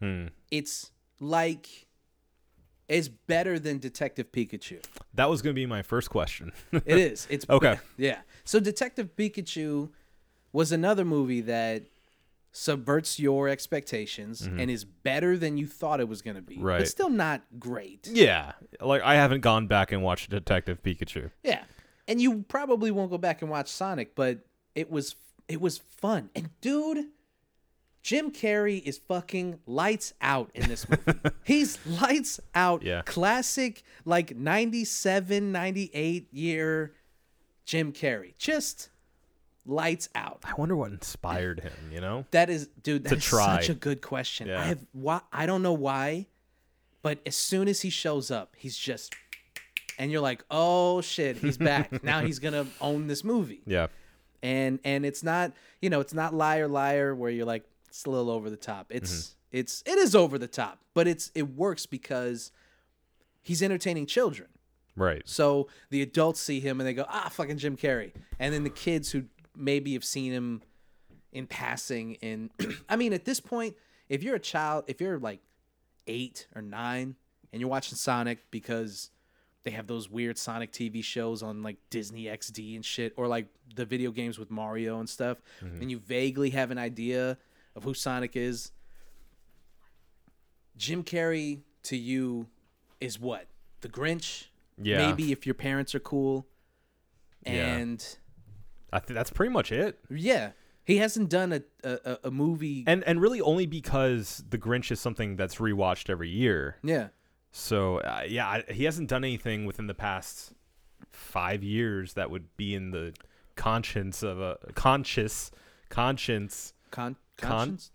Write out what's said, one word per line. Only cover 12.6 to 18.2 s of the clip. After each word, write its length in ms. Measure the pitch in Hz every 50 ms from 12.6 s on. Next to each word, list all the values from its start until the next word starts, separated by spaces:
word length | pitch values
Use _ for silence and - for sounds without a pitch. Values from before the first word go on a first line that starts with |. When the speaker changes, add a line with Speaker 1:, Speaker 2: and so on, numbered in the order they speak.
| - 160 147 135 117 131 143 160 160 - - -
Speaker 2:
your 280 | 147 139 139 139 139 139
expectations 920 | 139 139 - - 165 147 139 - 123 110 107 - - - 104 107 113 - -
Speaker 1:
Mm-hmm. 180 | 95 90 87
Speaker 2:
and 100 | 127 123
is 140 | 123 110 101
better 520 | - - - - 135 135 151 170 180 185
than 220 | 175 165 156 147 147
you 80 | 151
thought 340 | 147 - - 170 151 151 139
it 80 | 120 110
was 120 | 110 101 -
gonna 180 | 113 101 95 92
be. 160 | - - -
Speaker 1:
Right. 200 | 95 95 90 85
Speaker 2:
But 80 | 82 78
still 220 | - - 392 349
not 320 | 254 208 170 156 147 - - _ 117 120
great. 480 | 120 123 123 107 - 92 95 - - 190
Speaker 1:
Yeah. 420 | 233 233